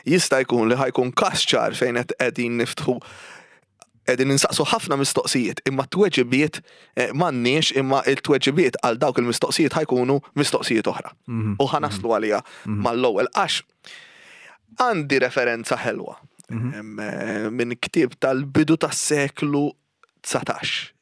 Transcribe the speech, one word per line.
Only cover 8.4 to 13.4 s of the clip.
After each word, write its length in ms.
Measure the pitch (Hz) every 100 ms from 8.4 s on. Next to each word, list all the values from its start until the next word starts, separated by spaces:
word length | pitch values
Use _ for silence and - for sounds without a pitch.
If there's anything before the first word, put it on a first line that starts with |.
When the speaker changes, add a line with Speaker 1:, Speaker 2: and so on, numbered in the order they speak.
| 135 151 131 -
Speaker 1:
għal 200 | 123 117
dawk 160 | 143 127
il-mistoqsijiet 560 | 120 113 - - 147
ħajkunu 460 | 160 156 123 123 139 -
mistoqsijiet 520 | 143 143 131 - 113 101
oħra. 240 | - - -
Speaker 2:
Mhm, 340 | - 117 107 104
Speaker 1:
U 80 | 139
ħanaslu 400 | 151 151 101 113
Speaker 2:
mhm. 100 | 107
Speaker 1:
għalija 280 | 107 101 - - 104
Speaker 2:
Mhm. 160 | 104
Speaker 1:
mal-ewwel. 460 | 117 120 127 98 127
Għax 320 | -